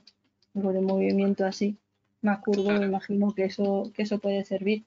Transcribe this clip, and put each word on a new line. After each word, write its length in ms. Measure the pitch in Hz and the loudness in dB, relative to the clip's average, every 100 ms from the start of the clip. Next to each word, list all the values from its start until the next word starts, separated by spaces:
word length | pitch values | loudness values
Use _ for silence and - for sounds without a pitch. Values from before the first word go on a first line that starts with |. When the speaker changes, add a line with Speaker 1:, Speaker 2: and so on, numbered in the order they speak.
| - _ _ _ _ | -10 _ _ _ _
Speaker 1:
algo 180 | 202 196 | -4 0
de 80 | 190 | 0
movimiento 640 | 190 190 190 196 196 202 190 | 2 2 2 2 2 2 0
así, 320 | 196 208 208 _ _ _ _ | 0 -2 -2 _ _ _ _
más 180 | 208 202 | -2 0
curvo, 240 | - 202 | 0 0
me 60 | 196 | 2
Speaker 2:
Claro. 140 | 208 | 2
Speaker 1:
imagino 500 | 196 190 - 202 202 | 0 -2 -2 0 0
que 100 | 196 | 0
eso, 460 | 190 196 202 196 196 | -2 0 0 0 -4
que 80 | - | -6
eso 160 | 214 202 | -4 -2
puede 260 | 202 196 | -2 -2
servir. 400 | 196 190 196 214 | -2 -2 0 -2